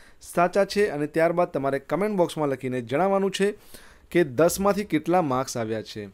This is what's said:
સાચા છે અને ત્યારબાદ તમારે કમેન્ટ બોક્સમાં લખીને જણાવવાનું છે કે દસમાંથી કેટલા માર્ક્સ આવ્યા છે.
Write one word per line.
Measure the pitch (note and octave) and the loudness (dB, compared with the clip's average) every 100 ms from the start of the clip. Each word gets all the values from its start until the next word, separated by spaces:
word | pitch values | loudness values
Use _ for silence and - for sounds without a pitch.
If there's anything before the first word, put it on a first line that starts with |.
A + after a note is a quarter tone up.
| - - | -20 -20
સાચા | - - F3 G3+ G3 | -6 0 2 2 0
છે | G3+ G#3 | 2 0
અને | D3 D3 | 0 -2
ત્યારબાદ | E3 E3 E3+ F3 | 2 2 2 0
તમારે | D3+ C3+ C3+ | 0 -2 -2
કમેન્ટ | - D3+ G#3+ G3 | -2 -2 0 0
બોક્સમાં | D#3+ D#3 D3 | 0 0 -2
લખીને | C3 C3 B2+ | -2 -4 -6
જણાવવાનું | A#2 C#3 F#3+ G3 F#3+ | -2 0 2 2 0
છે | F#3+ G3+ G#3 - - - - - | 0 -2 -2 -12 -20 -20 -20 -2
કે | E3+ | 0
દસમાંથી | D#3 A#2+ E3 F#3 G3+ G3 | 2 4 2 4 2 0
કેટલા | G#3 D#3 D#3+ F3+ | 0 -2 2 0
માર્ક્સ | D3+ B2+ C3 B2 | 2 0 -2 -4
આવ્યા | A2 A2 | -4 -4
છે. | G#2 A2 G2+ | -8 -10 -12